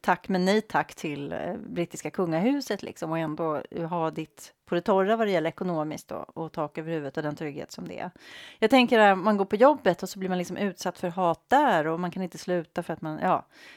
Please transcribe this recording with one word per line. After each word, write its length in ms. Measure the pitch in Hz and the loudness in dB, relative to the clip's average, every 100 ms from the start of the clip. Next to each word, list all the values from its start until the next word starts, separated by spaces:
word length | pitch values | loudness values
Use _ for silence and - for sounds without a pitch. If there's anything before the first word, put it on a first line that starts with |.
tack 280 | - 175 - | 0 0 0
men 160 | 190 | 0
nej 160 | 185 214 | 2 2
tack 340 | - 151 151 | 0 -2 -4
till, 380 | - 160 143 143 | -6 -8 -6 -6
eh, 220 | 170 170 - - | -6 -6 -8 -8
brittiska 420 | - 170 - - | -6 -6 -8 -10
kungahuset, 720 | - 175 160 220 285 - 202 | -4 -2 0 0 0 -4 -8
liksom, 280 | - - 165 | -8 -10 -6
och 80 | 160 | -4
ändå 440 | 160 151 160 147 - - 165 | -4 -4 -4 -4 -6 -8 -6
ha 200 | 175 160 | -2 -4
ditt 420 | 156 156 - - _ _ | -4 -12 -16 -20 _ _
på 80 | |
det 60 | 175 | -2
torra 360 | - 190 190 226 | 2 2 4 2
vad 100 | 214 | 2
det 40 | |
gäller 180 | 180 156 | 2 0
ekonomiskt 640 | - 185 165 151 - - | -2 -4 -2 -4 -8 -10
och, 240 | - - - | -12 -10 -10
och 160 | 160 | -10
tak 260 | - 147 - | -6 -6 -6
över 120 | 160 | -6
huvudet 240 | 165 139 160 | -6 -6 -6
och 60 | |
den 140 | 151 147 | -6 -6
trygghet 360 | 156 143 - | -8 -10 -12
som 160 | - 175 | -12 -12
det 100 | - | -10
är. 120 | 180 - - - - - | -10 -12 -20 -20 -20 -2
Jag 120 | 220 | 4
tänker 280 | 254 240 233 | 6 6 8
att 200 | 208 190 | 8 6
man 180 | 190 208 | 4 2
går 80 | |
på 120 | 196 208 | 2 6
jobbet 460 | 262 285 196 170 | 6 6 2 0
och 60 | 190 | -4
så 100 | 196 | -6
blir 100 | 185 | -4
man, 100 | 180 | -2
liksom, 180 | 175 180 | -4 -4
utsatt 420 | 202 180 185 - | -4 -4 -8 -4
för 100 | 180 | -6
hat 360 | 175 180 165 _ | 0 0 0 _
där 380 | 262 294 175 151 | 4 4 4 2
och 140 | 165 | -2
man 100 | 180 | -4
kan 120 | 185 | -4
inte 160 | 180 - | -6 -8
sluta 440 | - 180 160 - | -2 -2 -2 -8
för 100 | 170 | -6
att 80 | 160 | -6
man, 160 | 160 156 | -6 -2
ja. 240 | 185 165 - - - | 0 0 -2 -20 -20